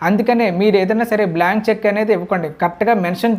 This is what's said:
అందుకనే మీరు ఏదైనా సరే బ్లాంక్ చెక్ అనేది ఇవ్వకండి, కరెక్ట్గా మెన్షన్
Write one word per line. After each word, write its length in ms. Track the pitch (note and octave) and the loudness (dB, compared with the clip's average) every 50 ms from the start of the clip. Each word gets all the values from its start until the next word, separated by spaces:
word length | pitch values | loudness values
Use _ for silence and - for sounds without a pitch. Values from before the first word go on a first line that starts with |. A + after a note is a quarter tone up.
అందుకనే 480 | D#3 F3+ G#3 G#3 A3 A#3+ A#3+ A#3 A#3 G3+ | -2 0 2 2 2 2 2 2 2 0
మీరు 280 | E3+ F3+ G3+ G#3+ G3+ G3 | 0 2 0 2 2 2
ఏదైనా 280 | F#3 F#3 A3 A3+ A#3 | 2 2 0 -2 0
సరే 200 | A#3 G#3+ G#3 G#3+ | 0 0 0 0
బ్లాంక్ 440 | F3+ E3 E3+ F3 F3+ G3+ G#3+ G#3+ A3+ | 0 0 0 0 0 0 0 0 0
చెక్ 160 | G#3+ - - | -2 0 0
అనేది 280 | G#3 G3+ G#3 A3 G#3 G#3 | -2 0 0 0 0 0
ఇవ్వకండి, 360 | F3 F3 F3+ G3+ F3+ D#3+ D3 | 0 0 -4 -4 -4 -4 -6
కరెక్ట్గా 440 | D3 - F#3 E3+ F3 - G#3+ A#3 A#3 | -6 -4 -4 -4 -2 -2 0 0 2
మెన్షన్ 440 | G3+ F3+ E3+ F3+ F3+ - A#3 A3+ | 0 0 -2 -4 -2 -2 -2 -2